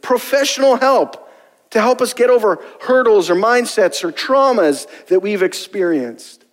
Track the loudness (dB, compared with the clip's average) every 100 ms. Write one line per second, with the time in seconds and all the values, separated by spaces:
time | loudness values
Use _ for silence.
0 | -2 -4 -2 -2 -2 0 2 2 2 2
1 | 0 -8 -20 -20 _ _ _ -2 0 0
2 | -2 0 2 2 2 -2 -8 -16 0 2
3 | 4 2 2 0 2 0 0 0 0 -2
4 | -8 -8 -2 2 2 2 0 0 -6 -20
5 | -2 -2 0 -2 -2 -4 -12 -4 -2 -2
6 | -4 -10 -20 -20 _